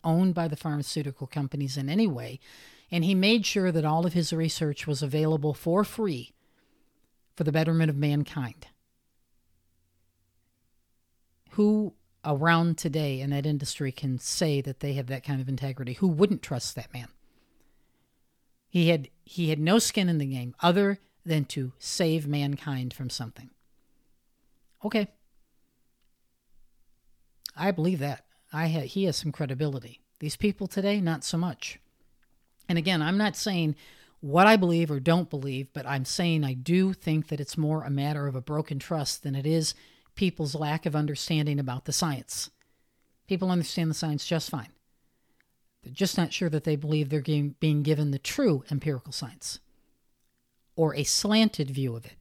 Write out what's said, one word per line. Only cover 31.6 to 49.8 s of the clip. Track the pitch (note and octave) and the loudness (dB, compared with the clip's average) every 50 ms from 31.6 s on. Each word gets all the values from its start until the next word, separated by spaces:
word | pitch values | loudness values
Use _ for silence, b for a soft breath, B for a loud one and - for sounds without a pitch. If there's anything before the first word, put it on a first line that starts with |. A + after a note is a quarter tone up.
| - - - - _ _ _ _ _ _ _ _ _ _ _ _ _ _ _ _ _ - | -10 -12 -12 -14 _ _ _ _ _ _ _ _ _ _ _ _ _ _ _ _ _ -2
And | F3 | -2
again, | E3+ D3+ F#3+ F#3 D#3 | 0 2 2 0 2
I'm | D3+ E3 F#3+ | 2 2 2
not | G3+ G#3+ G3+ - | 2 0 0 -2
saying | - - G#3 F#3+ E3+ D#3+ D#3 C#3+ B B B B B B B B B | -2 -4 -2 0 0 0 0 -2 B B B B B B B B B
what | - C#3 D3 F3 G3 | -6 0 6 8 8
I | G#3+ A3 | 8 8
believe | G3+ F#3 F3 E3+ E3+ E3 D3+ | 8 6 4 4 2 2 0
or | D3 C3+ | 0 0
don't | B2+ E3 E3 F3+ E3 - | 2 4 4 4 2 -2
believe, | D#3 C#3 C3+ C#3 B2+ C3 C3+ - - | -6 -6 -6 -6 -6 -6 -8 -8 -10
but | D3 B2+ | -10 -6
I'm | C3 C#3 C3+ C3 | -4 -4 -4 -4
saying | - - - F3 E3+ D#3+ D#3 C#3+ | -4 -2 0 2 2 2 2 0
I | C3 C3 | 0 -2
do | B2+ B2+ E3 F3 F#3 F#3+ F#3+ F#3 | -4 -2 2 2 4 4 2 0
think | - - E3 D#3 D#3 D3+ | -2 -2 0 0 0 0
that | - D3+ C#3+ | -2 -4 -6
it's | C#3+ - - | -6 -6 -2
more | D#3+ D3+ D3+ D#3 D#3 - | -2 0 0 0 -2 -2
a | C#3 | -2
matter | C#3 C#3 C#3 D3 D3+ C#3+ C#3+ | -2 -2 0 -2 -2 -2 -4
of | C#3+ C3 | -4 -4
a | C3 | -6
broken | A#2+ - D3+ D#3 D3+ - D3+ C3 | -6 -4 -4 -4 -4 -4 -6 -6
trust | - - E3+ D#3 C#3+ - - - - | -4 -4 -4 -2 -2 -4 -6 -6 -6
than | - C3+ | -6 -4
it | C#3 C3+ | -2 0
is | D#3 D#3+ E3 D#3 - - b b b b b b b - | 2 2 2 0 -2 -4 b b b b b b b -4
people's | - G3+ F3 - - D#3 C#3 D3 | 0 0 0 0 -2 -4 -4 -2
lack | D3+ D#3 D3 D#3 D#3 - | -2 -2 -2 -2 -2 -2
of | E3 D3 | -2 0
understanding | D3+ D3+ D3 C#3+ - - - E3 D3+ D3 D3+ C#3+ C#3+ | 0 0 -2 -2 -4 -4 0 0 0 2 0 0 -2
about | C3+ B2+ B2 C3 - | -2 -4 -6 -6 -6
the | - | -4
science. | C#3 - F#3+ D#3 C3+ B2+ - - - - - - _ _ _ _ _ _ _ _ _ _ _ _ _ _ _ | -2 -2 0 -2 -2 -4 -8 -8 -8 -8 -8 -10 _ _ _ _ _ _ _ _ _ _ _ _ _ _ _
People | - F#3+ F3 F#3+ F#3 | -4 -2 0 0 2
understand | F3+ F3 D#3 - - F3+ E3 D#3+ | 2 2 0 0 -2 -2 -2 -2
the | D3 | -2
science | - E3 D#3 D3 C#3+ - | -2 -2 -2 -2 -2 -2
just | - E3+ D#3 - - | -2 -2 -2 -2 -4
fine. | - B2+ G#2+ - _ _ _ _ _ _ _ _ _ _ _ _ _ _ _ _ _ _ _ _ _ _ | -8 -8 -10 -10 _ _ _ _ _ _ _ _ _ _ _ _ _ _ _ _ _ _ _ _ _ _
They're | - B2+ | -18 -10
just | B2+ - G3 F3+ - | -4 -2 -2 0 2
not | F#3 E3+ - | 0 0 0
sure | - - F#3 E3 | 0 -2 -2 0
that | D3+ D3 - | 0 0 0
they | E3 D3+ | 0 -2
believe | C#3+ D#3 D3 D#3 D3+ D3 C3+ | -2 0 0 0 0 0 0
they're | D#3 D3 | 0 -2
being, | C3+ D#3+ D3+ D3 C#3+ C#3+ - - | 0 2 0 2 0 0 -2 0
being | D#3+ D#3 D3 D3 D3 | 2 2 4 4 4
given | D#3 D#3 D3 D3+ C#3+ | 2 2 2 2 0
the | C#3 C#3 | -2 -2
true | - - - C#4+ C#4 G3+ D3+ B2+ - - | -4 -6 -2 2 2 4 2 2 0 -4
empirical | D3 B2+ - D#3 C3+ B2+ - D3 | -4 -4 -2 -2 -4 -4 -6 -10
science | - - C#3+ A#2 - - - - - - _ _ _ _ | -10 -10 -10 -10 -12 -12 -12 -12 -12 -14 _ _ _ _